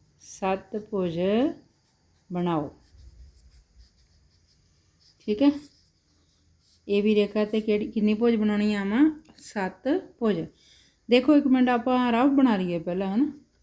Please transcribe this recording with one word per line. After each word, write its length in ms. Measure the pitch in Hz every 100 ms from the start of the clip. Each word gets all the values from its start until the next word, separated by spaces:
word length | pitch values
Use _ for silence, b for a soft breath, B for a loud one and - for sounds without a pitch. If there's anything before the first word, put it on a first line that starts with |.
| _ _
ਸੱਤ 560 | - - 190 190 - 214
ਭੁਜ 440 | 214 202 180 165 185 214 302 - _ _ _ _ _ _ -
ਬਣਾਓ। 380 | 175 175 160 147 - _ - - - - _ _ _ _ _ - _ _ _ _ _ _ _ _ _ _ _ _ _ -
ਠੀਕ 160 | 208
ਹੈ, 80 | 285 294 - _ _ _ _ _ _ _ _ _ _ _ -
ਏ 140 | 202
ਬੀ 120 | 208
ਰੇਖਾ 300 | 208 202 214
ਤੇ 160 | 214 220
ਕਿਹੜੀ, 300 | 214 208 220
ਕਿੰਨੀ 240 | 226 208
ਭੁਜ 220 | 208 240 226
ਬਣਾਉਣੀ 380 | 214 208 208
ਆ 100 | 208
ਮਾਂ? 260 | 196 233 311 302 - -
ਸੱਤ 500 | - 214 185 - 262 339 - -
ਭੁਜ। 280 | 226 170 160 _ b b b b -
ਦੇਖੋ 260 | 240 254 285
ਇੱਕ 100 | 285
ਮਿੰਟ 220 | 254 254
ਆਪਾਂ 440 | 247 247 254 247
ਰਫ 180 | 226 277
ਬਣਾ 260 | 277 262 202
ਲਈਏ 220 | 180 170
ਪਹਿਲਾਂ, 360 | 170 180 190
ਹਨਾ। 180 | 208 294 - _ _